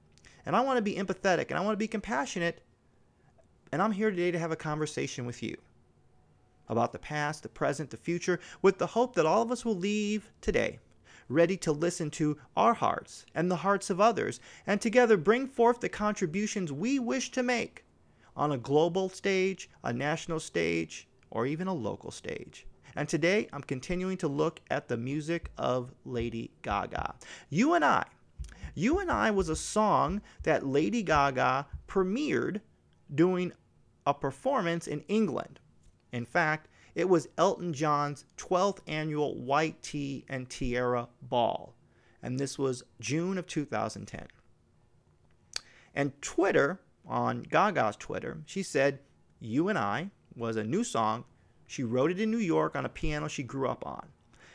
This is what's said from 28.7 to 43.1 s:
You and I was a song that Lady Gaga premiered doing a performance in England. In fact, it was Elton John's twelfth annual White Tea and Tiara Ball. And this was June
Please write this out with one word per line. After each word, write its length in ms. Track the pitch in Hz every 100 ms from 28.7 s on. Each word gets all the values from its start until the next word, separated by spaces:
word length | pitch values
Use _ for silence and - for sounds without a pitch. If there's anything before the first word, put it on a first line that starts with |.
| 139
You 240 | 214 370
and 100 | 359
I 220 | 240 214
was 180 | 202 165
a 60 | 156
song 640 | - 214 214 139 143 202 - -
that 200 | 160 135
Lady 380 | 139 139 190 233
Gaga 640 | 165 151 139 127 127 135 143 - -
premiered 720 | 190 185 233 294 123 127 202 - _ _ _ - 143
doing 360 | 175 180 180 - _ _ _ _ 143
a 80 |
performance 720 | 143 139 - 262 269 170 170 -
in 160 | 151 -
England. 520 | 214 196 113 - - - _ - _ _
In 120 | 120
fact, 440 | 117 175 156 156 - _ -
it 160 | - 185
was 180 | 170 - -
Elton 360 | 180 - 175
John's 500 | 135 156 147 147 143 - -
twelfth 440 | - 180 202 196 -
annual 480 | 156 156 151 147 113
White 480 | 123 143 160 156
Tea 400 | - 147 139 135 -
and 200 | 131 127
Tiara 600 | - 123 120 123 123 120 _
Ball. 540 | 123 127 113 - - - _ _ _ _
And 160 | 120 131
this 180 | 139 -
was 260 | 135 123 - -
June 360 | 107